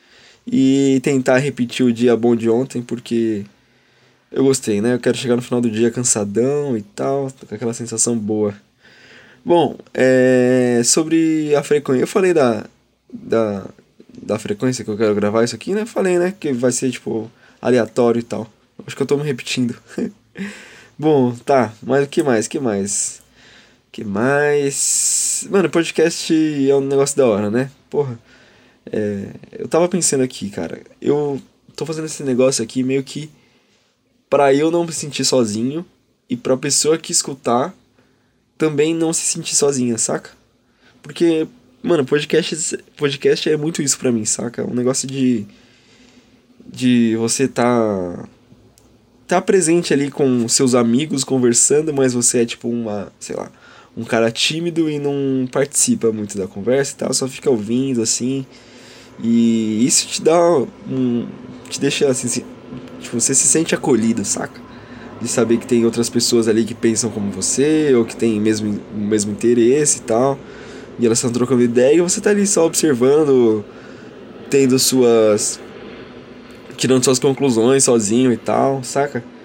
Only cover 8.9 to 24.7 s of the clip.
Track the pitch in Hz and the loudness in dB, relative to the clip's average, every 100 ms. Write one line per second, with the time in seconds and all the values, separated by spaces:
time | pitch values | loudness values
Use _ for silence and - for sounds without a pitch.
8.9 | - - - - - - 175 143 - - | -20 -20 -20 -20 -10 2 2 2 -2 -8
9.9 | - 131 127 127 127 123 127 123 120 120 | 2 4 6 6 4 4 4 2 2 2
10.9 | - 160 165 160 156 151 143 147 147 147 | 2 2 2 2 0 2 0 2 0 2
11.9 | 127 170 220 185 160 127 107 - _ _ | 0 0 2 2 4 2 0 -6 _ _
12.9 | _ _ - - 110 110 98 - - _ | _ _ -14 -2 0 0 -4 -8 -18 _
13.9 | _ _ - - 104 101 101 131 123 107 | _ _ -14 -6 -6 -4 -4 -2 -4 -6
14.9 | 104 110 101 101 113 117 113 - 202 214 | 0 0 2 0 2 0 -2 -4 -4 -4
15.9 | - 190 175 175 196 151 123 127 123 131 | -2 0 2 0 -2 -4 0 0 0 -4
16.9 | 123 - 113 110 _ _ - 110 123 110 | -6 -6 -8 -8 _ _ -6 0 0 0
17.9 | - 120 117 117 107 117 _ _ - - | 2 2 2 -4 -8 -10 _ _ -20 -14
18.9 | - 135 143 147 127 - - 120 117 - | -6 -4 -4 -4 -6 -6 -4 -4 -6 -12
19.9 | - 233 - _ - 202 - - - - | -8 -8 -10 _ -14 -12 -14 -20 -20 -20
20.9 | - 156 147 123 120 - 139 110 110 98 | -4 2 4 2 -2 0 2 2 -4 -2
21.9 | 135 139 - 220 113 113 160 127 101 98 | 0 0 0 2 0 0 -4 -2 -2 -2
22.9 | - - - _ _ - - _ _ _ | -4 -6 -10 _ _ -20 -20 _ _ _
23.9 | - 107 98 127 143 147 147 139 | -12 -6 -2 0 2 2 0 0